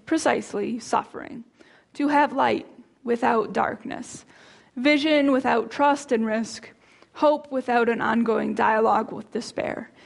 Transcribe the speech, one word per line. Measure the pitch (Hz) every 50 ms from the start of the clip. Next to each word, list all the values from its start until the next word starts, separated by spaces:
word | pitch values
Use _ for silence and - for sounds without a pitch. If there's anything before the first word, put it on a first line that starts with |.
| _
precisely | - 330 320 - 294 - - 208 - - 202 202 214 226 233
suffering, | - - - 220 - - - - - - - 240 233 - _ _ _ - - _ _ _ -
to | - 285 285
have | 294 285 294 - 254
light | 269 127 117 107 - - - - - - _ _ _ -
without | 233 233 233 247 - 240 226 208 - 185
darkness, | 180 - - - - - - - - 247 - - - - - - - - - - - _ _ _
vision | 254 247 294 302 285 285 311 302 294 277 277 269
without | 262 262 247 233 240 226 226
trust | - - 285 285 285 285 - - 254
and | 220 226
risk, | 220 214 226 226 214 - - - - - _ _ _ _ _ - _ _
hope | - 302 294 302 294 294 -
without | 269 262 254 - 240 240 233 233
an | 233 -
ongoing | - 226 226 233 233 226 220 220 214 214 214
dialogue | - - 214 220 220 220 220 208 220 220 - -
with | - 220 - -
despair. | 220 - - - - - - - - 226 - - - -